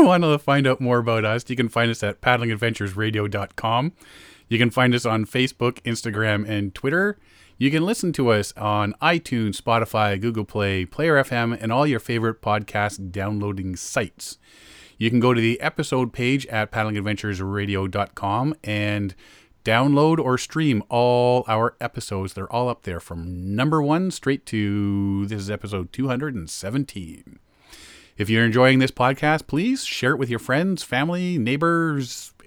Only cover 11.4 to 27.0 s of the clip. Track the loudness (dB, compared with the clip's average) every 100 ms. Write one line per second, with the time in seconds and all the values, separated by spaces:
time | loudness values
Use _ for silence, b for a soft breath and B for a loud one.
11.4 | -2 -2 -2 0 2 0 -2 -2 -2 -2
12.4 | -2 -2 -2 -2 -2 -4 -10 -6 -4 -4
13.4 | -4 -4 -6 -8 -4 -4 -4 -10 -16 -16
14.4 | b b b b b b 0 4 4 4
15.4 | 2 0 -4 -4 -4 -2 -2 -2 -2 -2
16.4 | -2 -4 -2 -2 -2 -2 -4 -4 -4 -4
17.4 | -4 -4 -2 -2 -2 -4 -6 -4 -2 -2
18.4 | -2 -4 -6 -4 -2 -2 -4 -8 b b
19.4 | b _ 0 2 4 4 4 2 0 -2
20.4 | -2 -2 2 0 0 0 2 4 4 2
21.4 | 0 0 0 -2 -8 -8 -6 -6 -6 -8
22.4 | -6 -4 -2 -4 -8 -8 -8 -10 -8 -8
23.4 | -4 0 2 2 2 2 0 -2 -2 -4
24.4 | -2 -2 0 0 0 0 0 0 -2 -4
25.4 | -6 -8 -6 -6 -6 -4 -2 -2 -4 -6
26.4 | -10 -10 -6 -4 -4 -8